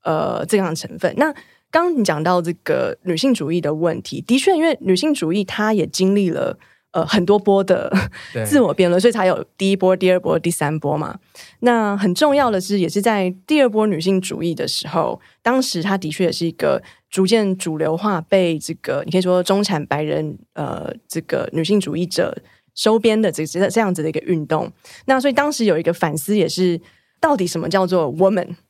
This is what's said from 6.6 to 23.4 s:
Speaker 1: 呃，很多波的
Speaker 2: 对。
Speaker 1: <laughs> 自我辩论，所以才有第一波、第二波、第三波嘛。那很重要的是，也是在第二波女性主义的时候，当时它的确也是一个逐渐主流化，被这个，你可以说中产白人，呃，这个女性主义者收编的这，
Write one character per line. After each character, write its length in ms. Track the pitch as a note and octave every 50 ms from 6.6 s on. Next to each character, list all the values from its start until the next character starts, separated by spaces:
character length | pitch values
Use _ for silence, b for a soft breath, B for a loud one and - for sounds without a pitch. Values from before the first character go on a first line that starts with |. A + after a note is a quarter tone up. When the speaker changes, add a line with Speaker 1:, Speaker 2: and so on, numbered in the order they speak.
| b b b b b b
Speaker 1:
呃， 120 | - E3 E3
很 220 | D#3+ - G#3+ F3+
多 100 | F#3 G#3
波 280 | G#3 G3+ G#3 G3 G3 F#3+
的 280 | F#3+ F#3 - - - - F#3+ - - B B B B
Speaker 2:
对。 120 | B A2+ A2
Speaker 1:
<laughs> 20 |
自 140 | - C#4+ C#4+
我 120 | A#3 E3
辩 160 | C#3+ - F#3 F3
论， 120 | F3 F3+
所 80 | F#3+ A#3+
以 40 |
才 140 | A3 A3+ F#3+
有 180 | F#3 F3+ - - _ _ -
第 140 | G3 G3
一 20 | G3
波、 220 | F#3+ G3 F#3 F#3
第 160 | F#3+ F#3 F#3
二 80 | F#3 F3+
波、 180 | F3+ F3 D#3+ D#3+
第 100 | D#3+ E3+
三 300 | F3 - D#3 C#3+ D#3 D#3
波 180 | D3 C#3+ D3+
嘛。 220 | D3+ D#3 - - G3 B B B B B B B B
那 380 | A#3 A#3+ A#3+ A#3 A3 G3+ G3+
很 180 | G3+ G3 G#3 F3
重 220 | - D4+ D4 C#4
要 160 | C#4+ C4+ A#3+
的 80 | G#3 F#3
是， 180 | F#3 F#3 G3+ G3+
也 100 | F3 E3
是 140 | - G3+
在 320 | G3 A#3 A3 G3+ F#3 F3+ F3+ F#3 _ -
第 120 | D4+ D4+
二 80 | C4+ A#3+
波 160 | G#3 G#3+ G#3+ G#3+
女 120 | F#3 D#3
性 200 | D#3+ F#3+ G3 F#3+
主 240 | F#3 - - - E3+
义 100 | E3+ D#3+
的 140 | C3+ C#3+ -
时 180 | - - -
候， 340 | D#3 - E3+ D#3+ - - - b b b b
当 180 | _ A#3 B3+ C4
时 220 | C4 C4 - F3
它 160 | D#3 G3 G3 F#3+
的 100 | F#3 D#3
确 180 | D3+ - F#3
也 40 | E3
是 160 | - - E3+
一 60 | E3+
个 280 | - - - D3 C3+ - B B B B B _
逐 160 | - F#3+ F#3+
渐 300 | F3+ A3 A#3 G#3 G3 F#3
主 220 | F#3 - E3+ D#3 D3+
流 180 | D#3 D3+ D#3+
化， 240 | E3+ G3 G#3+ G3 E3
被 360 | D#3+ _ G3 F#3+ F3+ E3+ D#3+
这 160 | D3+ - - E3
个， 280 | - - - C3+ C#3 -
你 60 | E3+
可 80 | D#3+ F#3
以 20 |
说 220 | F3+ F3+ F3+ F3+
中 220 | F3 - G3 G3+ G#3
产 200 | G3+ F#3+ D3+ D3
白 200 | - C#3 D3 D3+
人， 340 | D3+ D3 D#3 D#3 D3+ C#3+ - _ _
呃， 420 | _ - D3 - - - - - - A#3 _ _
这 120 | - E3
个 260 | D#3+ - - C3 - -
女 120 | - E3 D#3+
性 160 | E3+ G#3 G#3
主 160 | F#3 D#3 -
义 100 | E3 F3+
者 300 | F3 - - - - - - b b b b b b _
收 200 | - - G#3+ A3 A3+
编 220 | A3 A3+ G#3+ A3
的 120 | A3 F#3
这， 120 | D3 -